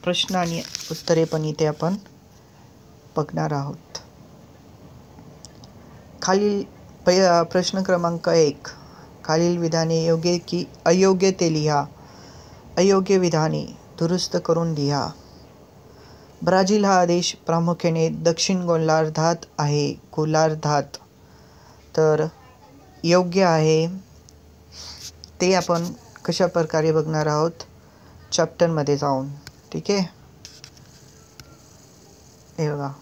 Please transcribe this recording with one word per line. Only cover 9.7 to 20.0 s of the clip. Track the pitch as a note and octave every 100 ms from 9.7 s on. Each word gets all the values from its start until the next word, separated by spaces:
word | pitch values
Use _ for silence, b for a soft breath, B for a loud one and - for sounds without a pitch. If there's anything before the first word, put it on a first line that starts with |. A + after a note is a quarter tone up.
| E3 E3 E3 E3
योग्य | E3 F3 F3
की | - F3 - -
अयोग्य | E3 F#3 F#3+ F#3 F#3+
ते | F#3+ F3
लिहा. | D#3 D3+ D3 D3+ - B B B B B B B -
अयोग्य | F#3+ G3 F#3+ F#3+
विधाने | F3 E3 D#3+ D3+ - - - -
दुरुस्त | E3 F3+ - F3
करून | F3 E3 E3
लिहा. | D3+ C#3 C#3+ D#2+ - - - - - - - - B B B B -
ब्राझील | E3+ F#3 F#3+ G#3+
हा | G3 F#3
देश | F3 F3 E3+ - -
प्रामुख्याने | E3 E3+ E3+ F3 E3 D#3+
दक्षिण | D#3 E3 E3 - F#3
गोलार्धात | F3 E3 D#3+ D#3 D#3 D#3 E3 E3+ - -
आहे. | D3 D3 C#3+ -